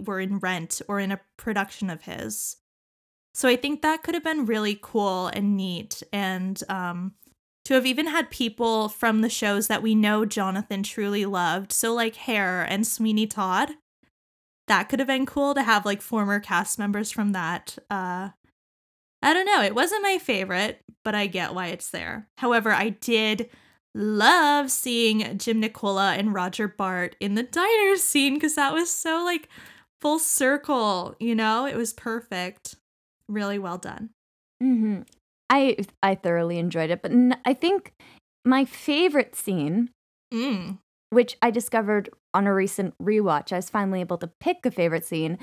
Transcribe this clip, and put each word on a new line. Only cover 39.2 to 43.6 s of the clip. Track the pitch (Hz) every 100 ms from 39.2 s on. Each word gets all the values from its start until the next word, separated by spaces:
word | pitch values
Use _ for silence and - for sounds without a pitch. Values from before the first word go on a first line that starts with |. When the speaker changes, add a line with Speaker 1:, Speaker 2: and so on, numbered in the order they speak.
| - -
Speaker 2:
scene, | 208 175 143 196 240 _ _ _ _
Speaker 1:
Mm. | 226 269 196 175 190 _ _ _
Speaker 2:
which | 240 240 -
I | 240
discovered | 226 - 226 208 208 - - _
on | 190 202
a |
recent | 190 190 - 180 -
rewatch, | 175 214 190 147 -
I |
was | 180